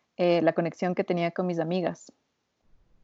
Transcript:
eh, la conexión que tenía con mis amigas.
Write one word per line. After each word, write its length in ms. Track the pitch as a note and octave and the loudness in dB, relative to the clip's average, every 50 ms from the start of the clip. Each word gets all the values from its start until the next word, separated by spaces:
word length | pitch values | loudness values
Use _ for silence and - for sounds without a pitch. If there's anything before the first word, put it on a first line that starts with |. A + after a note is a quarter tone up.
| _ _ _ | _ _ _
eh, 240 | - F3+ F3 E3+ E3+ | 0 2 2 4 4
la 120 | D#3+ E3 D#3+ | 4 2 2
conexión 420 | - E3+ D#3+ - - G3 F3+ F3+ | 2 0 -2 -2 -2 -2 -2 -2
que 80 | - F#3+ | -2 -2
tenía 280 | - F3+ F3 E3+ E3+ | -2 0 0 0 -2
con 140 | - - F#3 | -2 -2 -4
mis 140 | F3+ F3 E3+ | -2 -2 -2
amigas. 520 | D#3+ D#3+ F3+ F#3 E3+ E3+ F3 - - - - _ _ _ _ _ _ _ _ _ _ _ _ - _ _ _ _ | -2 -2 -2 -2 -2 -2 -4 -6 -14 -20 -20 _ _ _ _ _ _ _ _ _ _ _ _ -20 _ _ _ _